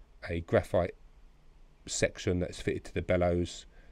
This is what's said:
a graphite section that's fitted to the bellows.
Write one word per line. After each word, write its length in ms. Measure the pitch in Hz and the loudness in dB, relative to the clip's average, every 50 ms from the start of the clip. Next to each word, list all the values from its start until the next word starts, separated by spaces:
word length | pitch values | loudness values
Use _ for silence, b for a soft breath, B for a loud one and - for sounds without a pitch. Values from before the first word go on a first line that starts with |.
| b b b - - - | b b b -12 -8 -6
a 120 | 87 85 85 | -4 -4 -2
graphite 520 | - 113 104 - - - 92 87 - - - - - - - - - - - - - - - - - - - - | 2 2 2 2 2 2 2 2 0 -2 -8 -18 -20 -20 -20 -20 -20 -20 -20 -20 -20 -20 -20 -20 -20 -20 -20 -12
section 520 | - - - - 87 - - - 98 90 90 | -8 -2 2 2 0 0 0 -2 0 0 0
that's 240 | 87 - - - - | 0 -2 -4 -6 -4
fitted 220 | - - - - | -2 -2 -2 -4
to 100 | - - | -6 -6
the 80 | 90 82 | -4 0
bellows. 640 | - 92 90 87 87 87 87 90 - - - - - b b b b | 2 2 4 4 4 4 2 0 0 -4 -8 -16 -18 b b b b